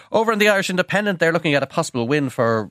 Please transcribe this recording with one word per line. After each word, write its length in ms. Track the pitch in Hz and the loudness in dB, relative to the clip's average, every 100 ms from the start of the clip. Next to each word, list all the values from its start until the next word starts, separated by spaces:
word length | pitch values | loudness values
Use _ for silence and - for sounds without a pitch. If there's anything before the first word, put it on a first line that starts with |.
| - | -2
Over 200 | 208 220 | 0 2
in 60 | 214 | 2
the 120 | 208 | 2
Irish 200 | 196 190 | 2 0
Independent, 480 | 180 175 190 208 180 | -2 0 0 -2 0
they're 160 | 165 | 0
looking 220 | 165 160 143 | 0 0 0
at 80 | |
a 40 | 139 | 0
possible 400 | - 160 120 117 | -4 -4 -4 -2
win 220 | 147 135 | 0 -2
for, 400 | - 117 113 101 | 0 2 2 -2